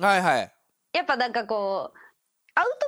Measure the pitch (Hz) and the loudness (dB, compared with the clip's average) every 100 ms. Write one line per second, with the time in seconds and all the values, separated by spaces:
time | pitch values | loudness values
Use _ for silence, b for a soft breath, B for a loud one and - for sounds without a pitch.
0 | 196 190 175 127 95 _ _ _ _ 339 | 2 2 4 0 -2 _ _ _ _ -4
1 | 349 254 247 233 214 214 196 190 - - | -2 0 -2 -4 -4 -4 -2 -4 -6 -14
2 | b b _ _ _ - 480 - | b b _ _ _ 0 0 -2